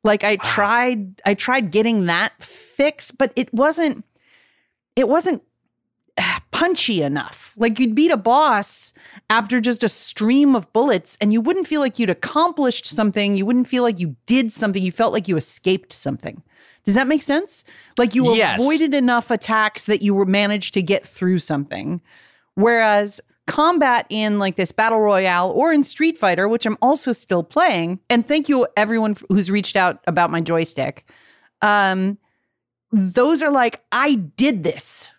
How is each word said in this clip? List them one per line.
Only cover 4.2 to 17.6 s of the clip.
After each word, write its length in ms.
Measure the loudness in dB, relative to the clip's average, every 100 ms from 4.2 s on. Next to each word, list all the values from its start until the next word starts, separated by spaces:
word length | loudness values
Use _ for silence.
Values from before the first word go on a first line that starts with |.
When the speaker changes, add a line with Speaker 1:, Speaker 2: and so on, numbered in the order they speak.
| _ _ _ _ _ _ _ -2
Speaker 1:
it 120 | 2
wasn't, 320 | 2 0 -4 _ _ _ _ _ _ _ -4
<sighs> 40 | -4 -6 _
punchy 500 | -2 0 0 -2 -2
enough. 520 | -2 -4 -8 -16 -20 -2
Like, 220 | -2 0
you'd 160 | 0 2
beat 160 | 2
a 40 | 2
boss 760 | 2 2 4 0 -2 -8 -10 _ -20 -20 _
after 300 | -2 0 0
just 240 | 0 0
a 60 | -2
stream 680 | -4 -10 -4 0 4 4 2
of 160 | 0
bullets, 460 | 0 2 0 -4 -4
and 140 | 0
you 80 | 2
wouldn't 260 | 0 -2 -2
feel 140 | -2
like 180 | -2 -2
you'd 100 | -2
accomplished 760 | -2 -2 0 0 0 -2 -2 -6
something. 500 | -2 -2 0 0 0
You 100 | 0
wouldn't 220 | 0 0
feel 160 | 0
like 160 | 0 -2
you 160 | -6 -8 0
did 280 | 0 0
something. 280 | -2 -2 -2
You 120 | -4
felt 180 | 0 0
like 160 | 0 -2
you 80 | -4
escaped 560 | -4 -4 -2 -2 _
something. 500 | -10 -8 -8 -12 -16 _ _ _ _ 0
Does 100 | 0
that 120 | 2
make 160 | 0
sense? 400 | 0 -4 -4 -12